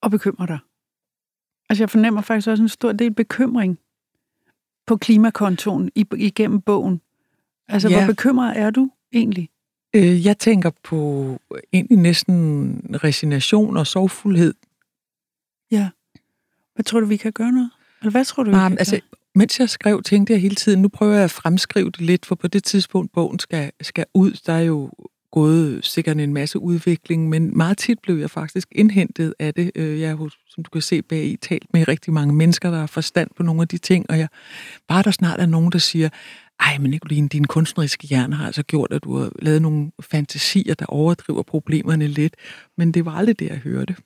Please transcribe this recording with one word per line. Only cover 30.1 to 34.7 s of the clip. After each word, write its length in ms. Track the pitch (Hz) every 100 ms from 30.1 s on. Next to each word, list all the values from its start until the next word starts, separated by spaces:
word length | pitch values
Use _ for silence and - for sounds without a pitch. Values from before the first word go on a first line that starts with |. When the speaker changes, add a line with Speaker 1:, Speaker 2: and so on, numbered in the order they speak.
| 156
Speaker 2:
jo, 120 | 156 - _
som 160 | -
du 60 | 165
kan 120 | 160
se 200 | 151 165
bag 240 | - 160 151
i, 100 | 147
talt 380 | - 170 -
med 140 | 170 160
rigtig 260 | 160 -
mange 200 | 156 143
mennesker, 380 | 147 160 170 180
der 80 | 170
har 80 | 151
forstand 420 | - 156 - - _
på 60 |
nogle 180 | 170 160
af 60 | 165
de 100 | 175
ting, 280 | - 185 -
og 80 | 160
jeg, 80 | 156 - - - -